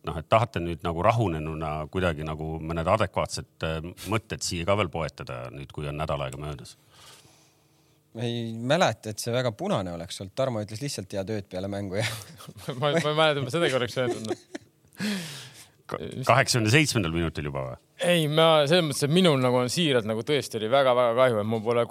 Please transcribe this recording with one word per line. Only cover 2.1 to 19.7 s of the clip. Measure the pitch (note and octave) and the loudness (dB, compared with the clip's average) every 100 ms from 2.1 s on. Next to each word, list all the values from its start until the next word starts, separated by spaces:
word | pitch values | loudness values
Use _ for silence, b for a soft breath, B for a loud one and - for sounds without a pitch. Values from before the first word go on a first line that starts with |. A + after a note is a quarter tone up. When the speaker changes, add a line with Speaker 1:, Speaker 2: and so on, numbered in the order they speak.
| D2+ D#2 | 0 -4
Speaker 1:
nagu | D#2 D#2 D#2+ | -6 -6 -6
mõned | D#2+ E2 E2 | -6 -4 2
adekvaatsed, | G#2 G2+ - D#2 - D2+ - D#2+ | 2 2 -2 -4 -4 -12 -6 -4
äh, | D#2+ E2 - G2 | -4 -6 -10 -4
mõtted | A2 - D#2+ - | -4 -4 -8 -6
siia | F2 E2+ | -4 0
ka | G2+ | 0
veel | F#2 | 0
poetada | E2 D#2+ - - B1 B1 | -2 -6 -6 -10 -10 -10
nüüd, | C#2+ C#2 | -12 -14
kui | - D2 | -10 -6
on | D2 | -4
nädal | D#2 D2 C#2 | -2 -2 -4
aega | C2+ D2+ | -8 -10
möödas? | C#2+ - - b b b b b b b b b b b b _ A2+ | -10 -12 -20 b b b b b b b b b b b b _ -8
Speaker 2:
Ma | |
ei | A#2 A#2 A#2 A2+ | -6 -4 -6 -6
mäleta, | A#2+ D#3+ E3+ A2+ A2 | -2 2 2 0 -6
et | G#2+ | -8
see | - A#2+ | -4 -2
väga | B2 G#2+ | -2 -4
punane | F#3 D#3 F#2 | -2 -2 -2
oleks | E2+ E2+ - | -6 -10 -10
olnud. | F#2+ - | -10 -4
Tarmo | C3+ A2+ | -2 -2
ütles | G2+ G#2+ | -6 -8
lihtsalt: | C#3 - F#2+ | -8 -8 -8
"Hea | G2+ F#2+ | -6 -4
tööd | G#2+ F#2+ | -6 -6
peale | F2+ G2 | -8 -6
mängu", | G2 G2+ F#2+ | -6 -4 -2
ja | A2+ A#2 - - | -2 -4 -12 -20
Speaker 3:
<laughs> | - - - B2 | -20 -14 -10 -2
Ma, | D3 | 0
ma | |
ei | E3 D3+ D3+ | 2 2 4
mäleta, | D#3+ C#3+ | 4 4
ma | B2+ | 0
seda | D3+ E3 | 0 2
korraks | C3 A#2+ - | 2 0 -2
öelnud, | B2 A2 A2 | -2 -2 -6
noh. | - _ - _ _ _ - G#3 G3+ D#3+ C#3 B2+ B B B | -8 _ -18 _ _ _ -6 -4 -4 -8 -14 -16 B B B
Speaker 1:
Ka-, | - - - - B2 | -10 -8 -8 -4 4
kaheksakümne | A#2+ C3 B2 G#2+ | 4 4 2 4
seitsmendal | C#3 D#3 A#2+ E2+ | 4 4 2 0
minutil | E2 E2 - D2 | 0 -2 -2 -6
juba | C#2 C2 | -6 -6
või? | - _ - F3 | -10 _ -4 0
Speaker 3:
Ei, | F3 D3+ | 2 2
ma | D#3 E3 D#3 C#3+ | 4 6 6 6
selles | F3+ D#3+ | 4 2
mõttes, | C3+ | 0
et | C#3+ | 2
minul | E3+ F#3 C#3 | 4 6 4
nagu | B2+ B2 | 4 2
on | |
siiralt | B2 | 0